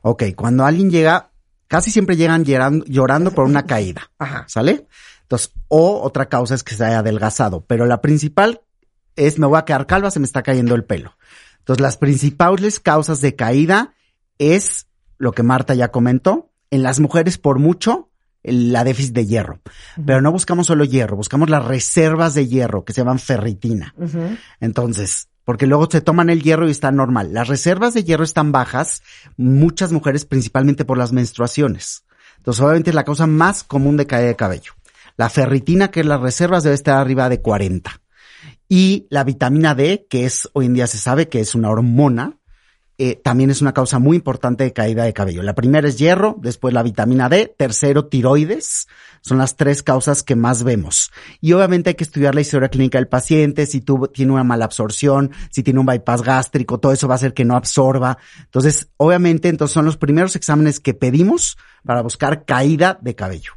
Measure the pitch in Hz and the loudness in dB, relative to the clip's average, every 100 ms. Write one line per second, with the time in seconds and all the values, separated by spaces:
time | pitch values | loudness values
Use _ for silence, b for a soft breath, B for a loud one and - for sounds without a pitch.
0 | 113 117 104 90 117 127 135 165 196 170 | -2 -2 -4 -4 -2 2 2 2 2 2
1 | 156 175 - _ _ _ _ 160 202 214 | 2 0 -4 _ _ _ _ -2 0 0
2 | 190 170 165 165 147 131 135 151 - 135 | 2 2 2 2 0 0 0 -2 0 0
3 | 131 147 180 185 135 143 135 117 95 - | 2 2 0 0 2 0 0 -4 -4 -8
4 | - _ 139 127 - - 139 285 _ b | -18 _ -10 -10 -8 -2 0 -2 _ b
5 | b b _ 120 - - - 151 175 208 | b b _ -6 -6 -12 0 4 4 2
6 | 135 135 135 131 120 131 - 107 113 113 | -4 -4 -2 -2 -2 -4 -6 -4 0 0
7 | 107 107 110 - 110 87 - 120 120 120 | 0 -2 -4 -2 -2 -4 -4 0 0 0
8 | 147 151 151 190 214 233 _ _ _ _ | 0 0 0 0 0 -2 _ _ _ _
9 | _ - 147 151 143 160 160 139 139 190 | _ 0 0 2 2 2 0 -4 -2 -2
10 | 202 165 135 131 120 131 120 120 - 90 | -2 -2 -2 -4 -2 0 2 0 -2 -8
11 | - _ b b b b - 131 139 - | -8 _ b b b b -4 0 0 0
12 | 143 135 143 143 175 190 208 208 - 156 | 0 2 0 2 2 2 -2 -2 0 0
13 | 156 147 139 - 113 135 160 196 254 _ | 0 -2 -2 -2 0 2 2 0 -2 _
14 | _ _ _ _ 147 185 - - - _ | _ _ _ _ 0 0 -2 -10 -14 _
15 | _ _ 127 - 120 127 - 127 120 123 | _ _ -4 0 0 0 0 0 0 0
16 | 123 127 185 277 - _ _ 135 131 127 | 0 2 0 -2 -6 _ _ -2 0 0
17 | 147 170 165 - 147 131 151 180 220 311 | 2 2 0 0 0 2 2 2 -2 -2
18 | - _ _ _ - 123 120 120 123 123 | -6 _ _ _ -2 0 2 0 0 -2
19 | 135 120 104 113 98 - - B B - | -4 -2 0 -2 -4 -12 -20 B B -8
20 | 147 131 143 180 - 175 175 156 143 131 | 0 2 2 0 -2 -2 2 2 2 0
21 | 107 101 107 139 156 151 117 131 - - | -2 -4 -4 0 2 0 0 -4 -2 0
22 | 160 160 165 147 127 127 117 104 - 110 | 2 2 0 0 0 0 0 -4 -6 -4
23 | 123 127 - 120 110 98 117 110 76 - | -2 -2 -2 -2 -2 -4 -4 -4 -6 -10
24 | 170 165 170 226 B B 113 107 120 101 | -8 -6 -6 -10 B B -4 -2 -4 -4
25 | 98 - - _ - 117 135 147 160 160 | -6 -8 -10 _ -8 -2 2 2 2 0
26 | 160 170 170 165 151 156 165 143 139 139 | 2 2 2 2 2 2 0 0 0 0
27 | 131 123 90 107 120 139 170 190 240 233 | 0 -2 -2 -4 -4 -2 0 0 0 -2
28 | 165 156 160 - 151 139 120 131 165 - | -2 -2 0 0 0 0 0 -4 -6 -8
29 | B B B - 127 135 165 165 185 160 | B B B -2 2 4 4 0 -2 -2
30 | 151 139 - 135 113 131 139 135 123 127 | -2 -4 -2 -4 -2 0 0 0 -2 -2
31 | 120 127 120 - 120 - 139 90 - - | 0 -2 -2 -2 -4 0 -2 -4 -12 -16
32 | _ b b b - 110 143 165 170 156 | _ b b b -6 0 2 2 0 -2
33 | 139 147 160 156 175 202 - 139 139 147 | -2 -2 0 2 2 0 -4 0 0 0
34 | 143 123 120 117 104 87 - - _ b | 0 0 0 -2 -4 -6 -14 -20 _ b
35 | b - 117 - 127 135 151 180 190 165 | b -4 -2 0 0 0 2 2 2 0
36 | 151 143 127 - 175 180 151 143 147 135 | -2 0 -2 -2 0 2 2 0 2 2
37 | 131 131 127 120 - 101 98 90 - - | 2 0 0 0 0 -2 -2 -4 -8 -20
38 | _ B B B 151 B _ 185 190 196 | _ B B B -20 B _ 4 4 2
39 | - 143 135 117 127 147 160 135 147 202 | -2 -2 -2 -2 0 2 2 2 0 -2
40 | _ 127 127 - - 143 123 123 120 104 | _ -4 -2 -4 -6 -2 0 0 0 -4
41 | 123 135 160 120 110 117 107 110 120 120 | -2 0 0 -2 -2 -2 0 0 2 4
42 | 147 120 147 - _ _ _ _ _ - | 2 0 -6 -12 _ _ _ _ _ -6
43 | 127 113 135 123 135 135 143 135 131 123 | -4 -2 -2 2 2 2 0 0 -2 2
44 | 135 170 139 127 127 123 131 - 110 113 | 2 2 0 -4 -4 -2 -4 -2 -2 0
45 | 117 104 98 85 98 101 120 151 147 117 | -2 -2 -6 -4 -6 0 2 2 2 2
46 | 156 180 214 208 123 120 127 120 117 101 | 2 2 0 -2 -8 -4 -2 0 -2 -2
47 | 110 131 127 180 220 _ 135 107 143 143 | 0 2 2 2 0 _ -4 0 0 0
48 | 147 135 123 143 156 269 - - - B | 0 0 2 2 0 -4 -6 -10 -10 B
49 | B B - 131 131 - 143 143 - 131 | B B -2 -2 -2 0 0 0 0 0
50 | - 139 - 117 117 120 120 110 76 - | 0 -2 0 0 2 0 0 -2 -2 -4
51 | - B B B 160 180 190 180 175 175 | -4 B B B 2 4 4 2 0 -4
52 | 165 147 139 139 147 139 131 131 131 127 | -6 0 2 2 0 0 0 0 2 0
53 | 127 127 - 156 147 143 147 139 - 135 | 0 -2 2 2 2 0 -2 -4 -2 -2
54 | 135 - 131 135 123 117 110 - 107 - | -2 0 0 2 2 0 0 -4 -6 0
55 | 143 135 139 B B - 135 131 131 123 | 0 2 0 B B -4 0 2 2 0
56 | - 120 117 131 - 143 123 120 139 135 | 0 -2 2 0 0 -4 -4 0 0 2
57 | 135 127 131 117 120 123 - - 131 131 | 0 0 -2 0 0 0 0 2 2 2
58 | 127 127 B B B 131 147 147 - _ | -2 -4 B B B 0 2 0 -6 _
59 | 151 175 175 165 175 160 143 160 156 151 | 2 4 2 2 0 0 0 0 0 2
60 | 143 151 185 - - 147 151 139 - - | 2 4 2 -2 0 2 2 0 -4 -2
61 | 127 139 190 339 - - b b - 123 | 0 2 2 2 -2 -6 b b -2 -2
62 | 117 - 139 151 - 131 143 151 180 - | -2 -4 -2 -2 -2 0 2 2 0 0
63 | 120 - 95 87 - | -10 -8 -8 -8 -14